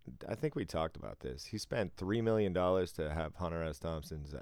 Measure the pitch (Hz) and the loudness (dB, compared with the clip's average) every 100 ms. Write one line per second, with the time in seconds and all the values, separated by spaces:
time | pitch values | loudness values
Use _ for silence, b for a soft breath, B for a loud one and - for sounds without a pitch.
0 | - 65 - 113 151 147 85 82 82 - | -14 -10 -8 -2 -2 -2 -2 0 0 -2
1 | 50 - 65 67 - 110 - 127 90 - | -10 -8 -8 -8 -6 -6 -2 0 -2 -2
2 | 92 117 113 110 98 90 90 92 87 - | 0 2 4 4 4 4 6 6 4 0
3 | 76 80 78 - 85 82 80 76 82 80 | 0 0 -2 -2 -2 0 -2 -2 -4 -4
4 | - 80 73 69 | -4 -8 -8 -10